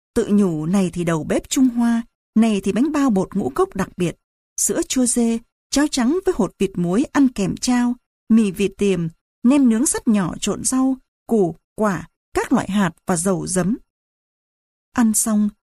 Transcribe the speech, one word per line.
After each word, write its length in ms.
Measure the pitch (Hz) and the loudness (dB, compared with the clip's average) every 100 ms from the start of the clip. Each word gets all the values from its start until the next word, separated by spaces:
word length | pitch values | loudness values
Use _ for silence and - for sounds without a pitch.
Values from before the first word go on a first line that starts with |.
| _ | _
tự 140 | - 220 | -4 0
nhủ 360 | 202 196 156 156 | 2 2 0 -2
này 240 | 196 185 | 0 0
thì 120 | 170 | -2
đầu 200 | 170 165 | -2 -2
bếp 240 | 156 240 - | -2 -4 -2
Trung 200 | - 262 | 0 2
Hoa, 340 | 240 233 233 233 _ _ | 2 0 0 -4 _ _
này 260 | - 226 208 | 2 2 2
thì 120 | 196 | -2
bánh 200 | 202 302 | 0 0
bao 180 | 294 277 | 0 0
bột 240 | 196 185 | 0 -2
ngũ 160 | 190 349 | -4 -4
cốc 220 | 277 381 - | -2 -2 -2
đặc 120 | 185 - | -8 -4
biệt, 200 | 175 - _ _ _ - | -6 -6 _ _ _ -6
sữa 240 | - 208 330 | -4 -2 -2
chua 180 | 262 247 | -2 0
dê, 320 | - 233 226 - _ _ | 0 0 -2 -8 _ _
cháo 160 | - 294 | -2 0
trắng 300 | - 233 349 370 | 0 0 0 0
với 80 | 359 | 0
hột 160 | 185 - | -2 -2
vịt 120 | 196 | -4
muối 300 | - 170 190 302 | -2 -2 -2 0
ăn 160 | - 269 | 2 2
kèm 280 | 254 185 - | 2 -4 -2
chao, 380 | - 247 240 247 _ _ - | -2 0 0 -4 _ _ 0
mì 220 | 220 208 | 2 2
vịt 220 | 175 190 - | 0 -4 0
tiềm, 300 | 202 185 165 - _ _ | 0 0 -2 -8 _ _
nem 260 | 233 294 262 | 2 4 4
nướng 180 | 220 285 | 4 0
sắt 220 | 440 339 | -2 0
nhỏ 260 | 208 165 - | 0 0 -4
trộn 240 | - - | -6 -4
rau, 320 | - 254 262 262 _ _ - | -2 0 0 -2 _ _ -2
củ, 300 | 226 180 160 _ | 0 0 -2 _
quả, 340 | - 214 175 165 _ _ | -4 -2 -2 -8 _ _
các 180 | - 453 | -4 0
loại 180 | 233 - | 0 0
hạt 200 | 196 185 - - | 0 0 -2 -4
và 100 | 175 | -2
dầu 300 | 180 180 156 | 0 -2 -2
giấm. 300 | 185 180 269 - _ _ _ _ _ _ _ _ _ _ | -2 -2 -2 -8 _ _ _ _ _ _ _ _ _ _
Ăn 220 | - 233 | -2 0
xong, 340 | 214 - 214 208 - | 0 0 0 0 -4